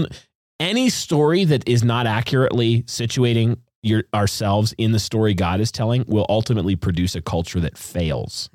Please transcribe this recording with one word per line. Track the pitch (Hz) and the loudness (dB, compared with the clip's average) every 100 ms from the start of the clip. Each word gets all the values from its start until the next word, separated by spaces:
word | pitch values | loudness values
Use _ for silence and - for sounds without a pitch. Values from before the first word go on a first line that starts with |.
n-, | - - - _ _ - | 2 -6 -20 _ _ -6
any | 165 226 254 | -2 0 0
story | - - 151 151 170 185 | -2 0 2 4 4 4
that | 139 - | 2 2
is | 120 | 2
not | 117 117 117 | 2 2 0
accurately | 107 117 135 131 120 120 117 | -2 0 2 2 2 2 2
situating | 120 - 117 - 123 117 113 117 _ _ | -2 -6 -4 0 2 2 2 -2 _ _
your, | 107 110 - | 0 0 0
ourselves | 107 101 - 104 101 107 - | 0 0 0 0 2 0 0
in | 110 | 0
the | 110 | 0
story | - 110 110 92 | 0 0 2 2
God | 90 92 | 0 0
is | 113 | -2
telling | - 113 120 - | -2 -2 -2 0
will | 107 - | 0 0
ultimately | 107 110 113 90 95 | 0 0 0 0 -2
produce | 92 85 90 90 | -2 -2 -2 -4
a | |
culture | - 85 82 92 | -6 -4 -4 -4
that | 80 - | -4 -6
fails. | - 90 82 67 - - - | -10 -4 -4 -4 -6 -10 -10